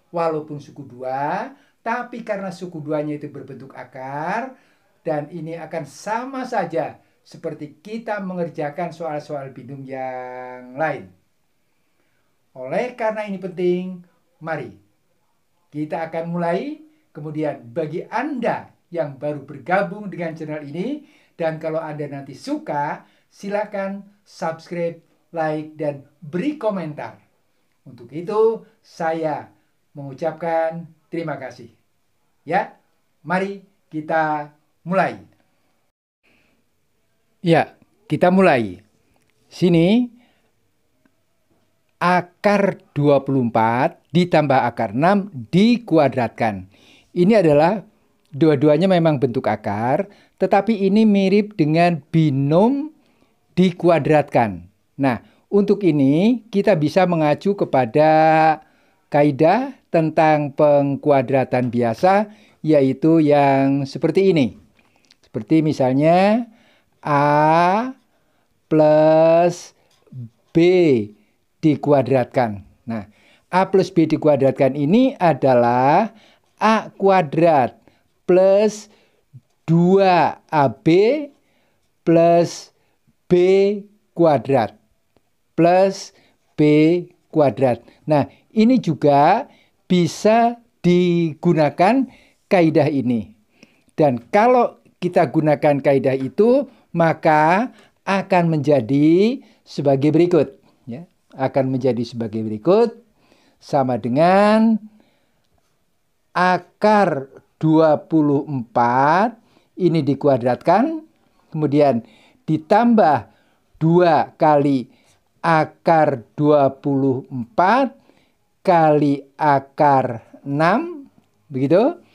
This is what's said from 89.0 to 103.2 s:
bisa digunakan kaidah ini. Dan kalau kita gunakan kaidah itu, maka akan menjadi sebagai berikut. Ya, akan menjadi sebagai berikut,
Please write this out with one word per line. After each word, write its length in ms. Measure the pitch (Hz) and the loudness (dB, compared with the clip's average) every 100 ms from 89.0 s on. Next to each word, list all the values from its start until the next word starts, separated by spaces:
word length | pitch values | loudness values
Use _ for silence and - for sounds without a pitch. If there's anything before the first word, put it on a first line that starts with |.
| 143 139 151 226 - _ _ _ - | 2 4 4 2 -2 _ _ _ -2
bisa 720 | 180 170 - 214 226 233 240 _ _ | 0 0 0 2 2 2 -2 _ _
digunakan 1300 | 175 180 180 170 165 139 175 156 147 143 185 269 - - _ _ _ | 2 2 2 0 -2 -2 -2 2 0 2 2 2 -2 -8 _ _ _
kaidah 400 | 185 165 156 143 | 2 2 2 0
ini. 480 | 139 120 117 101 _ _ _ _ _ _ | 0 -2 -4 -6 _ _ _ _ _ _
Dan 240 | - 147 120 - | 0 0 0 -2
kalau 480 | 208 240 254 220 - _ _ | 0 2 2 0 -4 _ _
kita 320 | 180 180 151 | -2 0 0
gunakan 480 | 160 156 147 151 143 | 0 0 2 0 0
kaidah 400 | 147 135 131 135 | 0 0 0 -2
itu, 480 | 135 - 226 269 262 _ _ | -4 0 2 2 -2 _ _
maka 800 | 170 165 147 160 151 156 190 262 - _ _ | -2 0 0 2 4 4 2 -2 -10 _ _
akan 480 | - 196 190 185 170 | -6 -6 0 0 0
menjadi 880 | 156 139 143 113 139 156 170 220 269 - _ | 0 0 0 0 2 4 4 2 -2 -10 _
sebagai 480 | _ - 147 135 151 | _ -4 0 0 2
berikut. 480 | 160 175 170 131 - _ _ - | 2 2 2 0 -6 _ _ -16
Ya, 180 | 123 175 _ _ 180 | -16 -18 _ _ -8
akan 340 | 131 139 131 | -4 -2 -2
menjadi 320 | 131 127 117 | -2 -2 -2
sebagai 400 | 117 120 113 110 | -6 -8 -8 -6
berikut, 560 | 110 107 156 208 233 - _ _ | -8 -4 0 2 0 -4 _ _